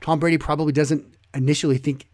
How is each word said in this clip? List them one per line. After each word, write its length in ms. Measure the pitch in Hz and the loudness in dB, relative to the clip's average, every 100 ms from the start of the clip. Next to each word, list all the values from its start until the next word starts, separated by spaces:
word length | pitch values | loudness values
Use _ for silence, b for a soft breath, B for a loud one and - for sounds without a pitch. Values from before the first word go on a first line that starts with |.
Tom 180 | - 160 | -2 0
Brady 200 | 170 160 | 2 0
probably 340 | - 151 151 | 0 -2 0
doesn't 420 | 143 143 151 - _ _ | 0 0 -2 -4 _ _
initially 420 | 139 131 147 156 131 | -2 0 2 2 0
think 320 | 147 135 - | -2 -6 -10